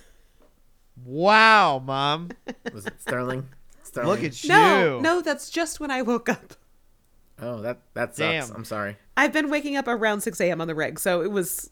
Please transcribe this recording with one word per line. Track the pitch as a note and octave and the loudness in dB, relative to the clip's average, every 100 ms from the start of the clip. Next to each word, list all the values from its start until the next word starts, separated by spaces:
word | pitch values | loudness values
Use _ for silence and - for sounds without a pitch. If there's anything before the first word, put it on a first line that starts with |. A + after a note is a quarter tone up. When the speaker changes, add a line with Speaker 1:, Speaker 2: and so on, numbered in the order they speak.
| - _ _ _ _ _ _ _ _ - | -16 _ _ _ _ _ _ _ _ -20
Speaker 1:
Wow, | B2 C#3 F3+ G#3+ A3+ A3 F3+ C3+ | -12 0 6 8 8 8 6 2
Mom. | C3 C3+ C#3 D#3+ F3 A#3+ - - A#3+ | -2 -2 0 0 -4 -14 -14 -12 -12
Speaker 2:
Was | G#2+ C#3 | -12 -12
it | - | -12
Sterling? | - B2 B2+ B2+ C3 - - | -6 -4 -4 -6 -8 -16 -20
Speaker 1:
<laughs> | - | -20
Speaker 2:
Sterling? | - - A#2+ | -14 -6 -2
Speaker 1:
Look | G#3 | 0
at | D3+ - D4+ | -2 -6 4
Speaker 3:
No, | F#4+ G#4 E4 E3 C#3+ | 6 6 6 2 2
Speaker 1:
you. | |
Speaker 3:
no, | D4+ F4 | 2 2
that's | E4 C#4+ - | 0 -4 -4
just | - E4 - | -4 -4 -4
when | D4+ | -6
I | B3+ | -4
woke | A#3 A#3+ - | -2 -2 -2
up. | A#3+ - - _ _ _ _ _ _ _ - | -4 -6 -20 _ _ _ _ _ _ _ -14
Speaker 2:
Oh, | A2+ A#2+ | -10 -8
that, | G#2+ B2 _ | -8 -8 _
that | - A#2+ - | -8 -6 -4
sucks. | D#3 D#3+ B2 | -2 -2 -6
Speaker 1:
Damn. | - | -10
Speaker 2:
I'm | |
sorry. | - G#2+ G2+ G#2 _ - | -10 -6 -6 -8 _ 0
Speaker 3:
I've | C#4+ | 2
been | D#4 D4 | 2 0
waking | D4 C#4+ C#4 | -2 -2 -4
up | C4+ | -2
around | A#3 G#3+ G#3 | -2 0 -2
six | G#3+ - | -4 -2
A | F3 | -2
M | E3 | -2
on | E3 | -4
the | |
reg, | D#3 D3 D#3 | -4 -4 -4
so | G3+ F3 | -2 0
it | F3 | 0
was, | G3+ F3 - - | -2 -4 -6 -12